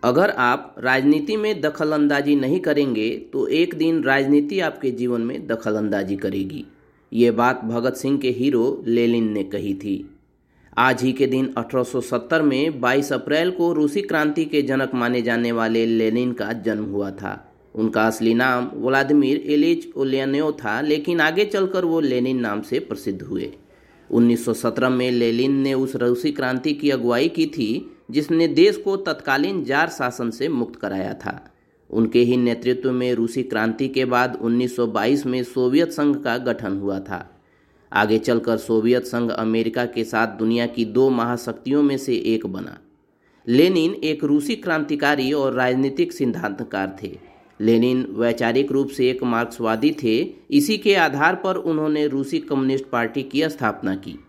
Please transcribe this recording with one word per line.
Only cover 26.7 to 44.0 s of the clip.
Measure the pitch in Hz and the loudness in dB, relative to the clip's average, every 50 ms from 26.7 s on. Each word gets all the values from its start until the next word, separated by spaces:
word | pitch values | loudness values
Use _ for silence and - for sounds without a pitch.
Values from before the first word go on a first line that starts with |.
| 147 | -4
की | 143 - 143 | 0 2 0
अगुवाई | 135 127 117 120 120 120 139 165 | 0 2 2 2 2 2 2 0
की | 165 165 160 | 0 0 -2
थी | 151 - - 120 104 117 143 - - - _ _ - | -2 0 -4 -2 -2 -2 -4 -6 -12 -20 _ _ -4
जिसने | 113 143 151 143 165 165 165 160 | -2 -2 0 2 2 2 2 2
देश | 139 143 175 208 202 | 6 6 6 6 4
को | - - 196 196 | 2 -4 -4 -4
तत्कालीन | 190 196 170 151 - - - 135 135 143 185 196 185 135 | -2 -2 -4 -6 -6 -2 -2 0 0 0 0 -2 -4 -2
जार | 117 135 143 160 165 | 0 2 0 0 0
शासन | - - 131 123 123 - 123 117 | -2 -4 -4 -4 -4 -4 -6 -6
से | 113 - 127 160 | -4 -2 -2 -2
मुक्त | 160 120 120 110 - - | 0 -2 -2 -4 -6 -8
कराया | - 98 98 95 95 104 110 | -6 -6 -4 -4 -4 -6 -6
था। | - - - - 131 - - _ _ _ _ _ _ _ _ | -8 -8 -10 -10 -10 -12 -20 _ _ _ _ _ _ _ _
उनके | - 110 113 110 - 120 | 0 0 0 2 4 4
ही | 120 120 127 | 4 4 4
नेतृत्व | 123 123 120 117 117 117 123 127 127 127 131 127 | 2 2 0 0 0 0 -2 -2 0 0 -2 -2
में | 123 127 127 123 | 0 0 0 0
रूसी | 113 113 113 - 135 123 | 0 0 -2 -2 -4 -6
क्रांति | - - 110 110 113 110 - 139 131 | -2 -2 0 0 0 0 -2 -4 -2
के | 135 135 131 | 0 0 0
बाद | 123 123 120 123 127 117 - 110 | 2 2 2 2 0 -2 -4 -2
उन्नीस | 117 117 123 127 123 123 | 0 2 2 0 0 0
सौ | 123 120 | -2 -2
बाईस | 113 107 107 104 113 139 139 143 | 0 0 0 2 2 2 2 0
में | 131 123 127 123 | -2 -2 -2 -4
सोवियत | 123 - 131 123 123 131 151 170 165 | -4 -2 0 0 2 4 4 2 2
संघ | - - 147 147 143 | 0 0 0 0 0
का | 143 - 127 117 123 | 0 -2 -2 -4 -2
गठन | 127 123 113 - 113 98 98 98 | -2 -2 -4 -2 -4 -6 -4 -4
हुआ | 98 101 98 95 | -4 -4 -4 -4
था। | 95 - 98 87 - - - _ _ _ _ _ _ _ _ _ _ _ - | -6 -8 -10 -10 -10 -12 -20 _ _ _ _ _ _ _ _ _ _ _ 0
आगे | 101 104 107 110 110 | 0 2 4 2 2
चलकर | 110 - 120 117 113 120 113 | 2 2 0 0 0 0 -2
सोवियत | 107 - - 113 110 107 120 123 123 120 | -2 -2 0 0 2 2 2 2 2 0
संघ | - - 120 120 117 | -2 -4 -2 -2 -2
अमेरिका | - - 110 110 110 113 113 117 110 127 123 | -2 -2 -2 0 0 0 0 0 -2 -2 -4
के | 120 120 117 113 | -2 -2 -4 -4
साथ | - - 110 113 | -2 0 0 0
दुनिया | 110 113 - 110 113 117 120 117 | 0 -2 -2 0 0 2 0 0
की | 117 120 120 117 | -2 -2 -4 -4
दो | 107 104 123 135 135 | 0 2 2 4 4
महाशक्तियों | 131 120 117 117 120 117 - 120 113 - - 120 139 147 147 | 4 2 0 -2 -2 -4 -6 -8 -10 -8 -4 -2 2 2 2
में | 143 139 | 2 2
से | 131 135 139 123 | 0 -2 -2 -2
एक | 107 - 110 113 110 - | 0 0 0 0 0 -2
बना। | 98 92 92 92 - - - _ _ _ _ _ _ _ _ _ _ _ _ _ - | -6 -8 -8 -10 -12 -14 -18 _ _ _ _ _ _ _ _ _ _ _ _ _ 2
लेनिन | 120 131 160 185 190 175 160 170 202 | 4 6 6 6 4 2 2 0 -2
एक | - | -2